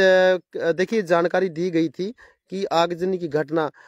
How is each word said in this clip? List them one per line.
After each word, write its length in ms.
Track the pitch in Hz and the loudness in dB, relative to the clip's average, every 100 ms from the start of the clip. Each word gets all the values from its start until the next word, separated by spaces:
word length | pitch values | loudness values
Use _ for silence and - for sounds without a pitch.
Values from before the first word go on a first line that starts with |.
| 190 185 185 185 _ 160 160 | 4 6 4 2 _ -6 -4
देखिए 300 | 160 185 226 | -2 0 -2
जानकारी 480 | 165 170 170 185 190 | 0 0 2 0 -2
दी 200 | 156 185 | -4 -2
गई 180 | 165 160 | 0 -2
थी 240 | - 190 - - _ _ | -4 -10 -10 -20 _ _
कि 140 | 185 196 | -10 -2
आगजनी 520 | 165 170 170 185 185 | 0 0 -2 -4 -4
की 100 | 170 | -2
घटना, 420 | 151 143 160 147 _ | -4 -2 -2 -4 _